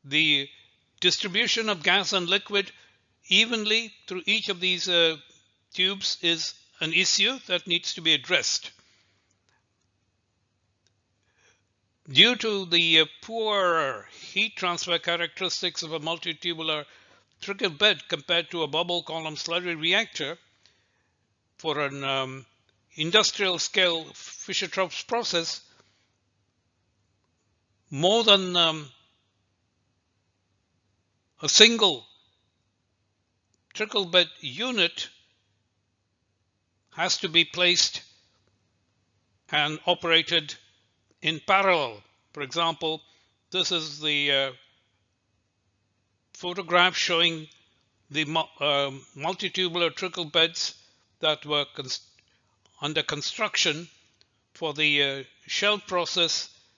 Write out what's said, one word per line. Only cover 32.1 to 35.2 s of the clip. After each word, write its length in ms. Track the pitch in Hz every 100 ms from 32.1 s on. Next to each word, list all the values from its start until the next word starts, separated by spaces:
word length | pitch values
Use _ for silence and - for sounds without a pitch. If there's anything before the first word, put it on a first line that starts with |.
| - _ _ _ _ _ _ _ _ _ _ _ _ _ _ _
trickle 320 | - 214 208
bed 240 | 185 180 165 -
unit 720 | 139 127 254 233 170 - - _